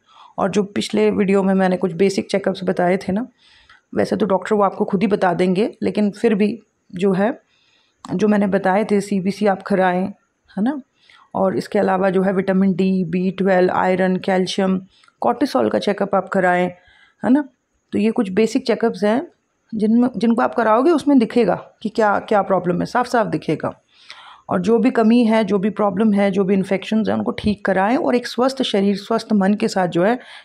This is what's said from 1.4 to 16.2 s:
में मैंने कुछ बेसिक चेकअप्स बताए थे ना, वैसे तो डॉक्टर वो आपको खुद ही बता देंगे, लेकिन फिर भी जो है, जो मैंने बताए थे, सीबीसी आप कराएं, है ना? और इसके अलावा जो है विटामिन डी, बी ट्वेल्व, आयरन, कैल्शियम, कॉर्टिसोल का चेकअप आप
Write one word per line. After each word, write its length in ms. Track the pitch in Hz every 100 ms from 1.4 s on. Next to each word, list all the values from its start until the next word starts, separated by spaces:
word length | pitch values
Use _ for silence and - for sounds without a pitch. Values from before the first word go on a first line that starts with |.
में 100 | 190
मैंने 240 | 190 185 180
कुछ 160 | 185
बेसिक 360 | 165 196 196 208
चेकअप्स 320 | 196 196 180
बताए 340 | 185 185 175 190
थे 140 | 190
ना, 140 | 196 254 _ _ _ _ - _ 220
वैसे 200 | 196 196
तो 100 | 202
डॉक्टर 300 | 185 - 214
वो 80 |
आपको 220 | 190 - 208
खुद 160 | 196
ही 60 | 208
बता 260 | 208 185
देंगे, 440 | 170 185 180 254 -
लेकिन 300 | 196 196 208
फिर 240 | - 233 208
भी 260 | 208 233 - _ _ 180
जो 160 | 196
है, 300 | 180 208 302 _ _ _ _ _ _ -
जो 140 | 185 214
मैंने 200 | 208 202
बताए 380 | 190 190 190 220
थे, 160 | 202
सीबीसी 440 | 196 196 185 - 208
आप 160 | 190
कराएं, 440 | - 190 185 180 196 - _ _ _ -
है 60 |
ना? 180 | 226 294 - _ _ - _ -
और 220 | 190 -
इसके 220 | - 208
अलावा 300 | 190 190 196
जो 120 | 190
है 120 | 190
विटामिन 400 | 190 190 190 196
डी, 300 | 175 190 190
बी 280 | 170 180 185
ट्वेल्व, 420 | 185 190 180 185
आयरन, 420 | - 185 185 185 185
कैल्शियम, 640 | 190 185 185 - 190 190 190 _ _ _
कॉर्टिसोल 480 | 233 240 285 262 214
का 100 | 214
चेकअप 360 | 208 196 196
आप 140 | 196